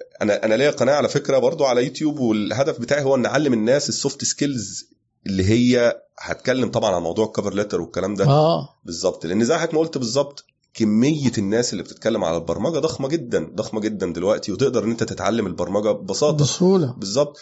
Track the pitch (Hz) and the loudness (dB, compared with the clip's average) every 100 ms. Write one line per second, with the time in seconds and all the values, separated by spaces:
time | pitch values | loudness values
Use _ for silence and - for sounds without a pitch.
0 | - - 107 101 110 113 147 - 127 147 | -18 -4 0 0 2 2 2 2 2 2
1 | 117 110 - 135 120 156 135 120 135 - | 2 0 0 2 2 2 2 2 0 -2
2 | 151 143 120 107 95 104 143 123 117 143 | -2 0 0 2 0 0 -2 -2 -2 0
3 | 135 135 113 131 151 113 110 139 - 107 | 2 2 2 2 2 2 4 2 0 -2
4 | 139 - - - 143 127 95 - - _ | -4 -4 -6 -2 -2 -2 -6 -12 -16 _
5 | _ _ - 95 92 117 123 120 120 - | _ _ -4 0 4 4 4 4 4 0
6 | - - - - - 127 107 117 110 90 | -8 -16 -10 -4 0 0 0 0 2 2
7 | 85 98 107 - 101 95 104 90 82 90 | 0 0 0 0 -2 -2 -2 -2 -4 -4
8 | 95 98 139 147 156 165 139 _ - 85 | -4 2 4 6 4 2 -4 _ -12 -4
9 | 90 - 82 98 117 165 160 156 160 156 | -2 -2 -2 0 2 0 0 -2 -2 -4
10 | 117 131 143 - - _ _ - 107 107 | -2 -2 -2 -6 -20 _ _ -2 2 4
11 | 135 156 131 - 98 113 120 98 80 - | 2 2 0 0 0 0 -2 -6 -10 -6
12 | 110 107 87 85 82 85 131 165 160 - | -2 0 0 -2 -2 -4 -2 -2 -2 -2
13 | 131 165 - 95 80 90 107 110 104 101 | -4 -4 -2 -4 -4 -6 -6 -4 -4 -4
14 | 90 82 92 90 - 98 131 123 104 113 | -4 -2 0 0 -2 -2 0 0 -2 -2
15 | 110 90 92 113 98 87 87 98 107 101 | -4 -4 -2 -2 -2 -4 -4 -2 0 -2
16 | 95 95 151 151 139 - 180 190 139 123 | -4 -2 0 2 0 2 2 2 0 -4
17 | 98 117 147 - | -4 -2 -2 -6